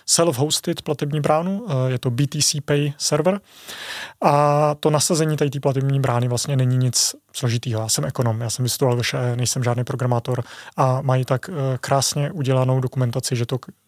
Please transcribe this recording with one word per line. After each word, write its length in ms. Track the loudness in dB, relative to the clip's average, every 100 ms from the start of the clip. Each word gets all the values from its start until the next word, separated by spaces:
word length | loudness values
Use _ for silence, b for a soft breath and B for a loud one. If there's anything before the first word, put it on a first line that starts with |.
| B
self-hosted 720 | 2 4 2 0 0 -2 -4
platební 400 | -4 -4 -2 0
bránu, 440 | 2 2 2 -4 -2
eh, 240 | 0 0
je 80 | 0
to 100 | -2
B 180 | 0 0
T 140 | 0
C 200 | -2 0
Pay 320 | 0 0 0 -4
Server. 440 | 0 2 2 0 -4 B B B B B B B
A 540 | 2 4 4 4 2 2
to 100 | 2
nasazení 480 | 2 2 2 2 2
tady 120 | 0
té 100 | 0
platební 400 | 0 0 0 2
brány 280 | 2 2 0
vlastně 280 | 0 0 0
není 220 | 2 2
nic 380 | 2 0 -2 -4 _
složitýho. 480 | -4 -2 -2 -2 -4
Já 80 | -2
jsem 160 | -2 -2
ekonom, 360 | 0 0 -2
já 80 | -4
jsem 140 | -2
vystudoval 340 | -2 0 0 2
ve 60 |
š 100 | 0
E, 220 | -2 -2 0
nejsem 280 | -2 0
žádný 200 | 0 0
programátor 600 | -2 -2 0 0 -2 -4 -6 B B B
a 240 | 2 2
mají 240 | 2 0 2
tak, 240 | -2 -2
eh, 280 | -4 -2 -2
krásně 540 | 0 0 2 -2 -4
udělanou 480 | -2 0 2 2 2
dokumentaci, 560 | 0 0 -2 -2 -2 -2
že 100 | -2
to 120 | -4
k-, 140 | -8 -20